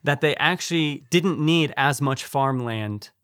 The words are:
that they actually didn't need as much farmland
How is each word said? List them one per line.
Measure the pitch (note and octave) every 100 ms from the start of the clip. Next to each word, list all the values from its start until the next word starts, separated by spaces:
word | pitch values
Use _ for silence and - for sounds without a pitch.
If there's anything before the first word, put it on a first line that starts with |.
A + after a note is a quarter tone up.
| C#3+
that | C#3+
they | D3+ -
actually | D3+ F3+ - E3+ D3+ C#3+ -
didn't | F3 F3+ D3
need | D3+ E3 D3+ -
as | C3+ C3+
much | C#3 C3
farmland | - C#3 C3+ C3 A#2+ A2+ G#2+ G#2 - _